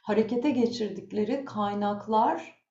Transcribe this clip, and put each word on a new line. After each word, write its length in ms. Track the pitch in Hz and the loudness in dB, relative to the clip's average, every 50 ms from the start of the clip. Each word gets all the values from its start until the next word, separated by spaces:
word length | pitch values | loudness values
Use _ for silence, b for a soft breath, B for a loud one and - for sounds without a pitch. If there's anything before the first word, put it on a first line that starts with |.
| B | B
harekete 480 | 208 208 214 214 - 247 240 254 302 | 0 2 2 2 2 2 0 0 2
geçirdikleri 920 | 247 247 226 - - - 214 196 - - - - 190 208 208 214 269 277 - | 2 4 2 2 2 0 -4 -4 -6 -8 -10 -6 -2 -2 0 0 0 -2 -4
kaynaklar 1120 | - - 214 202 202 202 208 208 202 208 208 - 214 220 214 233 285 330 330 - - - _ _ _ | -6 -4 -2 -2 -2 -2 0 -2 -2 -2 -4 -2 0 2 4 4 4 2 -2 -6 -12 -16 _ _ _